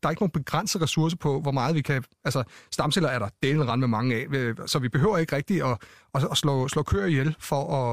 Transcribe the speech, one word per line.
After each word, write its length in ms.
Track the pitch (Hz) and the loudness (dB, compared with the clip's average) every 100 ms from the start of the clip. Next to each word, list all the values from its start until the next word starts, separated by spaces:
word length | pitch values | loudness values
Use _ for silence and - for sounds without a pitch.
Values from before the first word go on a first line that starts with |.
der 40 | 156 | -2
er 40 | |
ikke 100 | 160 | 0
nogen 100 | 202 | 0
begrænset 500 | 160 135 156 202 196 | -2 -2 -2 -2 -2
ressource 360 | 156 - 160 175 | 0 2 0 0
på, 240 | 151 139 | -2 -2
hvor 100 | 151 | 0
meget 240 | 135 123 160 | 0 0 0
vi 60 | |
kan, 220 | 131 135 123 _ - | 0 -2 -4 _ -4
altså, 180 | 135 120 - - | -2 -4 -10 -10
stamceller 380 | - 131 160 156 | -2 0 2 0
er 100 | 127 | 0
der 80 | 104 - | -4 -2
delen 240 | 135 151 131 | 0 2 2
rand 120 | 123 | 2
med 80 | 127 | 2
mange 280 | 110 127 117 | 2 0 -2
af, 100 | 147 | -2
øh, 220 | 139 120 113 - | -2 -2 -4 -4
så 140 | 151 | -2
vi 100 | 123 | 0
behøver 280 | 135 180 190 | 2 4 2
ikke 180 | 160 143 | 0 -2
rigtig 280 | 147 185 | 0 0
at, 140 | 135 117 - - _ 135 | 0 -2 -6 -20 _ -2
at, 120 | 143 | 0
at 60 | 147 | 0
slå, 300 | 151 139 127 | 2 2 0
slå 160 | - | -2
køer 220 | 143 196 196 | 0 0 2
ihjel 300 | 147 139 156 | 2 2 -2
for 360 | - 147 160 147 123 | -4 -4 0 -2 0